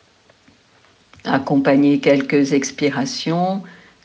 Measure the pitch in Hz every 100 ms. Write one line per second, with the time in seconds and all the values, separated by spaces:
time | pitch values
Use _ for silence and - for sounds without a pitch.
0 | _ _ _ _ _ _ _ _ _ _
1 | _ - - 139 135 143 139 139 143 143
2 | 147 139 135 147 139 143 135 - 143 139
3 | 135 - 156 170 185 196 - - - _